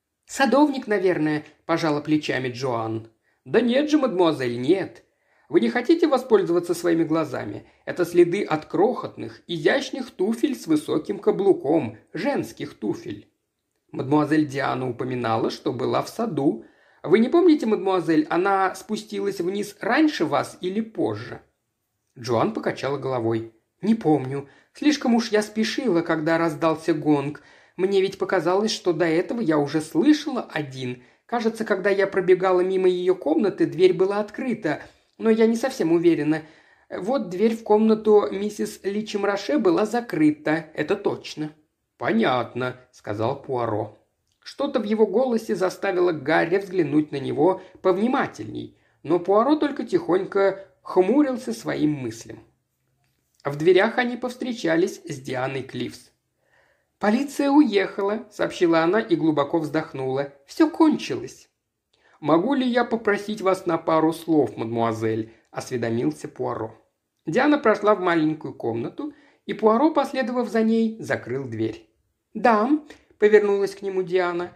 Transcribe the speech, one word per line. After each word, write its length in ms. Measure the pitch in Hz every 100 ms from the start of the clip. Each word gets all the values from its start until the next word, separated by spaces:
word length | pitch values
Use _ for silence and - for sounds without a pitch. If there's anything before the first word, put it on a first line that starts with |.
| _ _ _
«Садовник, 580 | - 269 262 294 262 214
наверное», — 600 | 202 185 156 151 151 - _ -
пожала 340 | 165 160 147
плечами 500 | 147 151 147 127 127
Джоан. 580 | 120 131 117 110 113 110 _ _ _
«Да 160 | 127 190
нет 300 | 247 254 302
же, 80 | 302
мадемуазель, 640 | 262 180 170 139 123 120
нет. 420 | 127 190 165 - _ _ _ _ -
Вы 120 | 180
не 80 | 226
хотите 380 | 247 240 339 311
воспользоваться 680 | 254 - 208 170 170 175 170
своими 300 | 175 165 151
глазами? 600 | 160 147 123 113 117 - _ -
Это 200 | - 175
следы 380 | 175 170 196
от 220 | - 156 -
крохотных, 760 | 156 214 226 - - 113 - -
изящных 640 | 170 160 262 277 277 -
туфель 440 | - 190 233 302 247
с 120 | 160
высоким 500 | 151 - 147 - 196
каблуком, 800 | 214 175 196 165 135 156 113 - _
женских 640 | 156 240 247 113 - 135 -
туфель». 560 | 104 - - 107 - _ _ _ _ _ _
«Мадемуазель 540 | - 131 151 147 156 143
Диана 440 | 135 131 127 127
упоминала, 600 | 117 131 123 113 113 208
что 220 | - 156
была 300 | 127 123 120
в 80 | -
саду. 560 | - 226 143 143 220 - _ _ _
Вы 160 | - 208
не 100 | 247
помните, 360 | 339 359 302 233
мадемуазель, 640 | 202 190 185 165 156 156
она 460 | 170 196 196 185 -
спустилась 640 | - 214 - 202 202 196
вниз 380 | 175 202 202 -
раньше 460 | 196 262 311 - 156
вас 320 | 135 123 -
или 220 | 180 202
позже?» 600 | 220 - 123 107 - - _ _ _ _ _ _ _ -
Джоан 340 | 120 117 185
покачала 440 | 220 - - 131 139
головой. 560 | 135 127 113 113 110 _ _ _
«Не 140 | 196 220
помню. 540 | 151 147 131 139 139 _ _
Слишком 420 | - 285 294 254 233
уж 160 | 233
я 100 | 208
спешила, 600 | 214 220 220 - 262 170
когда 360 | 165 160 156 165
раздался 560 | 170 147 160 156 -
гонг. 480 | 156 147 143 139 147 _ _ _ -
Мне 240 | 190 196
ведь 160 | 190 196
показалось, 540 | 185 190 160 190 220
что 200 | - 185
до 140 | 160 170
этого 340 | 160 175 240
я 180 | 165 156
уже 220 | 143 156
слышала 640 | 156 156 277 294 294 247 -
один. 520 | 156 139 131 123 123 - _ -
Кажется, 380 | 233 220 220
когда 260 | 220 196 202
я 180 | 196 190
пробегала 540 | 190 180 180 185 180
мимо 280 | 185 190 185
её 260 | 180 180 180
комнаты, 500 | 277 320 202 - 160
дверь 280 | 147 185
была 260 | 170 190 202
открыта, 600 | 208 - 262 220 160 139 - _ _ -
но 120 | 220
я 180 | 220 226
не 80 | 233
совсем 360 | - - 165
уверена. 520 | 170 170 156 147 156 - - _ _ -
Вот 400 | 180 185 269 190
дверь 260 | 180 226 226
в 80 |
комнату 640 | - 214 220 214 220 208 202
миссис 480 | 196 208 214 214 -
Личем-Роше 760 | 190 208 214 208 202 196 - 277
была 260 | 185 165 214
закрыта, 800 | 233 233 160 151 151 - 160 160
это 220 | - 147 202
точно». 560 | 165 123 - - 151 - _ _ _ -
«Понятно», — 840 | 123 220 180 127 113 120 127 117 _
сказал 500 | - - 104 113 139
Пуаро. 560 | - 123 117 107 110 - _ _ _ _
Что-то 400 | - - 285 277
в 40 |
его 240 | 208 220 208
голосе 480 | 196 262 226 - 190
заставило 560 | 180 - 196 180 180
Гарри 460 | 156 131 165 165 196
взглянуть 540 | 190 185 147 151 151
на 80 | 143
него 420 | 127 123 165 185 - -
повнимательней, 960 | 185 185 233 262 170 - 110 120 117 _ _ _
но 160 | 135 170
Пуаро 360 | 175 208 247 302
только 280 | 294 277
тихонько 800 | 233 180 - 180 185 196 196 190 - _
хмурился 680 | - 185 185 277 277 247 -
своим 380 | 220 151 143 151
мыслям. 460 | 143 120 110 - 113 - _ _ _ _ _ _ _ _ _
В 120 | 143 147
дверях 420 | 165 185 220 233
они 180 | 247 240
повстречались 880 | 247 - 254 226 170 165 202 - -
с 140 | 131
Дианой 440 | - 127 135 135
Кливс. 480 | 113 123 123 - - _ _ _ _ _ _ _ _ -
«Полиция 500 | 208 240 285 - 277
уехала», — 760 | 285 254 202 190 - 196 226 -
сообщила 500 | - 165 - 175 165
она 160 | 165 214
и 160 | 220 160
глубоко 440 | 156 147 139 165
вздохнула. 760 | 151 156 151 135 131 131 139 - _
«Всё 240 | - 311
кончилось». 800 | - 320 247 - 127 - - _ _ _ _ _ _ _ _
«Могу 360 | 151 165 214 269
ли 100 | 254
я 180 | 240
попросить 580 | 240 226 208 202 208 208
вас 240 | 180 185 175
на 120 | 165
пару 340 | - 160 160
слов, 460 | 160 - 156 120 -
мадемуазель?» — 760 | 113 117 113 110 110 110 110 - _
осведомился 760 | - - 127 117 117 147 151 147
Пуаро. 480 | - 127 113 110 - _ _ _ _ -
Диана 320 | 180 294 285
прошла 340 | 233 202 202
в 60 | 202
маленькую 540 | 180 170 156 156 139
комнату, 600 | - 120 113 117 - 294 - _ _ -
и 80 |
Пуаро, 380 | - 220 220 311
последовав 580 | 302 269 262 226 247 233
за 140 | 226
ней, 340 | 220 226 226 226
закрыл 460 | - 110 117 131 127
дверь. 420 | 110 110 - _ _ _ _ _
«Да», — 360 | 214 226 214 240 302 - - _ -
повернулась 560 | 208 214 208 202 196 196
к 60 |
нему 220 | 196 185
Диана. 480 | 175 185 175 170 175